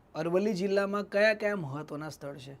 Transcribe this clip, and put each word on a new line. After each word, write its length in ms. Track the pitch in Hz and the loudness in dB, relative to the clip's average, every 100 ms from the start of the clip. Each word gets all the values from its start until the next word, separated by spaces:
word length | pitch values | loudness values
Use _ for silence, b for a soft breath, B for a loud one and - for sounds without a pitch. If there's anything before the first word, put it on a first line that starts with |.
| _ - | _ -4
અરવલ્લી 380 | 165 180 208 | 0 2 2
જિલ્લામાં 560 | 180 196 196 196 202 196 | 0 2 2 2 -2 0
કયા 240 | 202 214 | 4 4
કયા 220 | 214 208 202 | 4 0 -2
મહત્વના 540 | 143 143 151 147 156 | -4 -6 -8 -8 -8
સ્થળ 280 | 143 143 143 | -10 -12 -12
છે? 200 | 131 139 | -14 -16